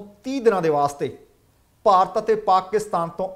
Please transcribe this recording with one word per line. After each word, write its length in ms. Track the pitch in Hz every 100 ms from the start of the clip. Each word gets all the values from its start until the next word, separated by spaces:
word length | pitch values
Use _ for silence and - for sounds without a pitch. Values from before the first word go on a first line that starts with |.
| 202 _
ਤੀਹ 160 | 254 269
ਦਿਨਾਂ 180 | 226 190
ਦੇ 60 | 165
ਵਾਸਤੇ 400 | 147 143 - 135 - _ _ _ _ _ _
ਭਾਰਤ 340 | 214 185 190 220
ਅਤੇ 160 | 220
ਪਾਕਿਸਤਾਨ 760 | 214 196 185 185 214 208 175 165
ਤੋਂ 200 | - 185